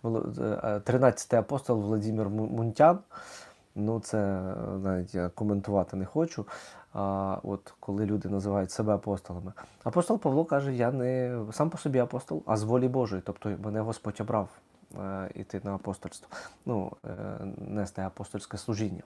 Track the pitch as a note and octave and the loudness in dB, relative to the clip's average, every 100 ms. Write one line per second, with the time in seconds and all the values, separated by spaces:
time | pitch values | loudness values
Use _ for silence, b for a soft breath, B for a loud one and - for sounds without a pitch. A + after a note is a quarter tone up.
0 | A#2 A2+ - A2+ A#2 G#2 A2+ G#2 - B2+ | 0 0 -2 -2 -2 0 0 -2 2 6
1 | B2+ A#2 - A#2 - C#3 - A2+ G2+ A2 | 6 4 2 2 4 -4 0 0 2 0
2 | G#2+ A2 G#2 G#2+ A2 A2+ A2+ A2 D#3 F3 | 0 0 0 0 -2 0 -2 8 8 8
3 | - B B B B B _ - G#2 A2+ | -2 B B B B B _ -2 0 0
4 | - A2 G2+ F#2+ F#2 - G#2+ G2 F#2+ F#2 | 0 0 2 0 -2 -4 -4 -2 0 0
5 | F2+ F#2+ F2+ - G#2 G2+ G2 G2+ F2 F#2+ | 0 -2 -2 0 0 0 4 2 2 -2
6 | F#2 D3+ E3 - - B B B B G2 | -2 0 0 -2 -8 B B B B -4
7 | G2 G2 F#2+ F#2 - G2 - - - G2+ | -2 0 0 -2 -4 -6 -8 -12 -4 -2
8 | G#2 G#2 F#2 G2 G2+ G2+ F#2 - G#2+ G2+ | 0 0 0 -2 2 0 0 0 2 2
9 | G#2+ F#2+ - F2+ F#2 - B B A#2+ C#3+ | 2 -4 -4 -10 -10 -12 B B 0 2
10 | E3+ A#3 D3+ C3+ E3 C#3 C#3 B2+ A#2+ C3+ | 2 2 4 4 4 2 0 2 2 2
11 | B2+ B2+ B2 A#2+ G#2+ A2 D#3 E3+ D3+ C3 | 0 0 0 -4 -6 0 0 0 2 2
12 | A#2+ B2 - D3+ - G#2+ G#2+ B2 B2+ C3 | 2 -2 -4 -6 0 2 4 4 4 2
13 | A2+ F#2+ G2 G2 G#2+ G2 G#2 G#2+ G#2+ A2+ | 0 -2 -6 -6 -6 -4 -4 -2 -2 -4
14 | G#2+ - G2+ A2 F#2+ - _ _ _ - | -6 -6 0 0 0 -8 _ _ _ -10
15 | F#2+ G2 F#2+ - G2+ G2 G2+ G2 - F#2 | -8 -6 -8 -10 -8 -6 -4 -4 -4 -6
16 | - - - B B B - A2+ F#2 - | -8 -14 -16 B B B -4 -4 -4 -8
17 | - F#2+ G2+ G#2 G2 - G2+ G#2 G2 - | -12 -10 -8 -8 -10 -10 -6 -4 -4 -4
18 | F#2+ - G#2 G#2 - G#2 - G#2+ G#2+ F2 | -8 -6 -8 -8 -8 -10 -4 -2 -2 -4